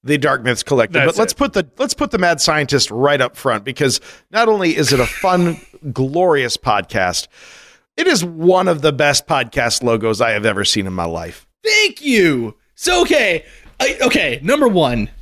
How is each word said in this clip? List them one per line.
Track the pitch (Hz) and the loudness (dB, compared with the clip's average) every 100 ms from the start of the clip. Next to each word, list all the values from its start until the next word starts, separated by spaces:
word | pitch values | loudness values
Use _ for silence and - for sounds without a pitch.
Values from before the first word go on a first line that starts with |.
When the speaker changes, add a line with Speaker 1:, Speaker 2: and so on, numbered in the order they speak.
Speaker 1:
the | 123 147 | -2 0
Dark | 143 135 | 0 0
Myths | 117 117 | -2 -2
Collective. | - 135 110 | 0 0 2
Speaker 2:
That's | 165 143 190 | 2 0 2
Speaker 1:
But | |
let's | 226 | -2
Speaker 2:
it. | - | 0
Speaker 1:
put | 277 | -2
the, | 202 156 - | -2 -4 -6
let's | 262 | -6
put | - 294 | -4 -4
the | 196 | 0
Mad | 180 156 | 0 0
Scientist | - 151 143 135 - | 0 0 0 0 0
right | 110 139 143 | 0 2 2
up | 123 - | -2 -2
front, | 135 110 | -2 -2
because | 107 127 139 110 - - _ | -6 -2 -2 -2 -8 -20 _
not | 208 226 | 0 2
only | 214 175 156 | 2 0 0
is | 139 | 2
it | 135 | 2
a | 120 | 0
fun, | - 190 180 175 156 - - | 0 0 2 0 -2 -14 -14
<laughs> | 147 | -10
glorious | 120 135 160 180 147 120 - | -4 -2 0 2 2 0 -2
podcast, | 127 104 87 107 90 87 - - - - - _ _ - | 0 0 0 -2 -2 -2 -8 -20 -20 -20 -20 _ _ -2
it | 349 | 0
is | 247 | 2
one | 175 160 170 185 185 | -2 0 2 4 2
of | 156 | 0
the | 151 | 0
best | 135 147 135 - | 2 0 0 -2
podcast | 147 120 - 117 - | -2 -2 -2 -2 -2
logos | 120 113 110 107 | 0 0 0 0
I | 117 | 0
have | 107 | 0
ever | 110 101 98 | 0 0 0
seen | 107 95 | -2 -4
in | |
my | 92 85 | -6 -6
life. | 82 85 - _ _ | -6 -10 -16 _ _
Speaker 3:
Thank | 427 427 415 - | -2 0 0 -2
you. | 294 233 175 131 113 - _ | 0 2 2 2 -4 -10 _
So, | - - 359 | -8 -2 0
okay. | - 311 214 165 - - - - | 2 2 0 -2 -8 -20 -20 -4
I, | - - | -4 0
okay, | 254 - 156 120 | 0 0 -2 -2
number | 151 285 262 | -2 2 2
one | 180 143 120 104 - | 2 2 0 -6 -10